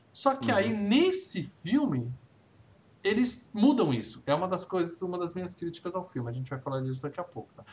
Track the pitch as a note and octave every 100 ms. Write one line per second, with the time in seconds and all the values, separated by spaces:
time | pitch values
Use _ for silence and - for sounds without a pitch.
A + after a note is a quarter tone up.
0 | _ - C4+ C4+ A#3+ G#3+ A3 A3 G3+ C4
1 | F#4 F#4 - F3+ C#3 - E3 C4+ C4 C3
2 | A#2+ B2+ - _ _ - _ _ _ _
3 | G3 G#3+ B3 - - G#3+ B3+ B3 E3+ A#2+
4 | - B2+ - D3+ F#3 F3+ - F#3 E3 -
5 | F#3 F3+ E3+ F3+ F3 - E3+ E3+ F3+ F#3
6 | F3+ C3 A#2 B2 B2+ C3 C#3 C3+ C3 C3
7 | D3 E3 F3+ - - - -